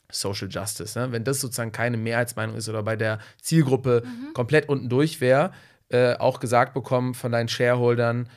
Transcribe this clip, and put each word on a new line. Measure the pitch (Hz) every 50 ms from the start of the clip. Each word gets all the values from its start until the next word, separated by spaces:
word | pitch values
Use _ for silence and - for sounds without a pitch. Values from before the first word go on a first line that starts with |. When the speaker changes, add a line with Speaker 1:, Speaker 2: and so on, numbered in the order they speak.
| _ _
Speaker 1:
Social | - - - 98 101 101 101 95
Justice, | 95 - 95 98 - - 82 - - 113
ne, | 123 131
wenn | 120 117 110
das | 135 139 135
sozusagen | - 123 - - 117 113
keine | 107 - 117 120 120
Mehrheitsmeinung | 113 110 113 117 117 120 117 - - 110 110 110
ist | 113 110 110
oder | 107 110 107
bei | 110 110
der | 110 113 110 107 107 - - - _
Zielgruppe | - - 160 165 156 131 131 123 131 131 120 120 120
Speaker 2:
Mhm. | 123 - - 262 - -
Speaker 1:
komplett | - 123 110 147 156 151 147
unten | 143 139 113 120
durch | 120 131 151 156 160 -
wär, | 131 127 131 135 160 185 - - - - _ _ _ -
äh, | - 123 123 120 120
auch | - - 127 127 -
gesagt | - 117 117 120 127 131
bekommen | - 135 117 - 135 123 123 127 123
von | - - 123
deinen | 117 117 117 113
Shareholdern, | - - 127 120 123 123 123 120 120 120 120 117 117 120 120 117 -